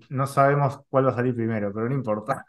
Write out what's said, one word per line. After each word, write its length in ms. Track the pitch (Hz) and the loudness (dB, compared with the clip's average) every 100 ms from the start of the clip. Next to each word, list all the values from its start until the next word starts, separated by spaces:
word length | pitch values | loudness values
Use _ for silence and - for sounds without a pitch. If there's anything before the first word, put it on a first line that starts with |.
| - | -8
no 200 | 131 135 | -4 -2
sabemos 520 | 143 139 143 139 - _ | 4 4 4 0 -2 _
cuál 180 | 135 135 | 2 2
va 40 | |
a 40 | 110 | 2
salir 200 | 127 117 | 0 0
primero, 380 | 113 110 101 | -2 -2 -4
pero 160 | 104 117 | -4 -4
no 40 | |
importa. 520 | 139 117 107 - 131 | -4 -2 -4 -2 -6